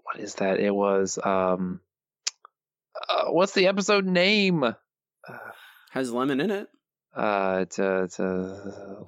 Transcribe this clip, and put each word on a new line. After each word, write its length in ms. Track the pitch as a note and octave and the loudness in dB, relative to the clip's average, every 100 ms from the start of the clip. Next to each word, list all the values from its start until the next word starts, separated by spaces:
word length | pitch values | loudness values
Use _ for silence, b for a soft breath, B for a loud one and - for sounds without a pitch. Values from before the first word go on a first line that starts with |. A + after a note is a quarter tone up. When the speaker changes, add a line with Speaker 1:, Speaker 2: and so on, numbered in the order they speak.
Speaker 1:
what 160 | - - | -12 -10
is 160 | G#2 - | -10 -4
that? 240 | G2 F#2+ | -2 2
It 140 | G2+ | 0
was, 460 | G2+ G2+ G2 F#2+ - | 2 2 2 0 -2
um, 580 | - F#2+ F#2 F#2 F#2 F2+ - _ _ _ - - - _ _ _ _ - - | -2 0 2 0 -2 -8 -12 _ _ _ -12 -12 -18 _ _ _ _ -12 -4
uh, 160 | F3 D#3 | -2 0
what's 240 | D#3+ G3 | 0 2
the 140 | - F#3 | 2 2
episode 380 | G3 G3 G3+ F#3+ | 2 2 2 4
name? 560 | F3+ F#3 G#3+ F#3+ E3+ | 4 4 4 4 4
Uh, 100 | B2 G#2 _ _ _ _ - B B B B B B | 2 -2 _ _ _ _ -20 B B B B B B
Speaker 2:
Has 200 | C3 C3 | -6 -4
lemon 280 | A#2 C3+ C3+ | -2 0 0
in 80 | F3+ | 0
it. 180 | G2+ - _ _ _ _ | -2 -6 _ _ _ _
Speaker 1:
Uh, 460 | - A2 G2+ F#2+ F#2+ | -4 0 2 2 0
it's 140 | F#2 - | 0 0
a, 260 | G2 F#2+ | 0 2
it's 160 | F#2 - | 0 -2
a 840 | F#2+ F#2 F#2 G2 G2+ - - - | -2 -2 -4 -8 -12 -14 -14 -16